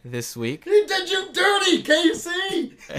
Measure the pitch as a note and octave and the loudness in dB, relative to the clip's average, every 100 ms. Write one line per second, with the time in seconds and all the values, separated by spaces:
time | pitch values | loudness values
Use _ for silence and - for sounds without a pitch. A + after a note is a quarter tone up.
0 | B2 A#2+ A#2 A#2+ A#2 D3 E4+ G#4 G#4 F#4+ | -10 -8 -8 -6 -6 -6 2 2 4 -2
1 | F4+ F#4+ F#4+ - F#4+ G4+ F#4+ D#4 - D#4 | -2 -4 -2 0 2 2 2 2 4 4
2 | E4 - E4+ F4+ F#4+ F4+ C4 - - | 4 0 -6 -6 -4 -4 -6 -10 -12